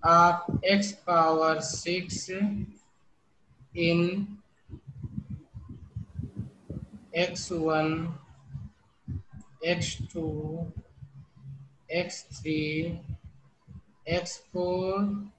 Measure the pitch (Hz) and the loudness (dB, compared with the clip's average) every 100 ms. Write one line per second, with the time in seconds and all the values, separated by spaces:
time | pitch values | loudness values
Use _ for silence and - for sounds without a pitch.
0 | 165 170 175 175 - 143 180 202 202 - | 8 10 10 6 0 0 4 4 4 -4
1 | - 170 160 160 160 156 151 - - 180 | 2 6 6 6 4 2 -2 -6 -2 -2
2 | 180 - - 190 202 202 - - _ _ | -2 -6 -6 -2 0 0 -6 -10 _ _
3 | _ _ _ _ _ _ - 175 170 170 | _ _ _ _ _ _ -14 0 4 6
4 | 175 190 202 - _ _ _ - - - | 4 2 -4 -8 _ _ _ -16 -14 -12
5 | - - - - - - - - - - | -10 -10 -10 -12 -12 -18 -16 -16 -12 -12
6 | - - - - - - - - - - | -12 -10 -10 -8 -10 -12 -12 -10 -10 -16
7 | - 165 175 175 - 175 160 156 156 160 | -8 -2 0 -2 -6 -2 2 2 2 0
8 | 165 165 - - - - - _ _ _ | -4 -8 -12 -20 -16 -14 -14 _ _ _
9 | - - - - - - 160 175 160 - | -10 -8 -8 -18 -20 -8 -2 0 0 -4
10 | - 175 160 151 151 160 165 - - - | -8 -6 -4 -4 -6 -6 -8 -10 -16 -20
11 | - 139 - - 135 - - _ _ 165 | -20 -20 -20 -20 -18 -16 -18 _ _ -2
12 | 175 - - - 156 156 151 156 170 170 | -2 -6 -14 -10 -2 -2 0 -2 -4 -6
13 | - - - - - _ _ - - _ | -8 -12 -12 -20 -20 _ _ -20 -20 _
14 | - 175 175 - - 180 180 185 185 196 | -2 -2 -2 -10 -8 -2 0 0 0 0
15 | 202 202 - | 0 -2 -8